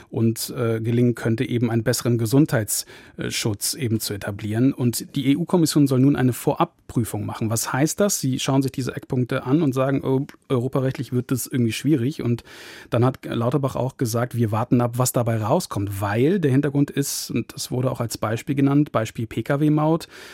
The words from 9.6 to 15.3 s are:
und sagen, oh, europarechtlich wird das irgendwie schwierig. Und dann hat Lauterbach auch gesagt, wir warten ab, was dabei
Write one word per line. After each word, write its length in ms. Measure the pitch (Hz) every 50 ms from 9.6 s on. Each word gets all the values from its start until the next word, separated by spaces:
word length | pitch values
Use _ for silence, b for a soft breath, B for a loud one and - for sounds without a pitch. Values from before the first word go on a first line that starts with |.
| 170
und 100 | 135 123
sagen, 280 | 135 131 139 139 135 -
oh, 240 | 131 131 131 139 - - - _ -
europarechtlich 640 | 139 120 120 131 - 143 127 135 - - 123 -
wird 200 | 123 123 123 -
das 160 | 135 120 -
irgendwie 260 | - - 127 120 113 107
schwierig. 480 | - - 139 160 135 117 139 160 -
Und 220 | - 120 120 113 B B B B B B B B B -
dann 120 | - 113 120
hat 220 | 131 127 - -
Lauterbach 500 | 143 - 117 117 123 156 143 135 127 -
auch 220 | - 123 131 -
gesagt, 380 | - 135 110 113 117 123 123 -
wir 160 | 117 117 104
warten 300 | 107 107 123 - 127 120
ab, 120 | 120 117 117
was 160 | 123 127 - -
dabei 280 | 127 117 117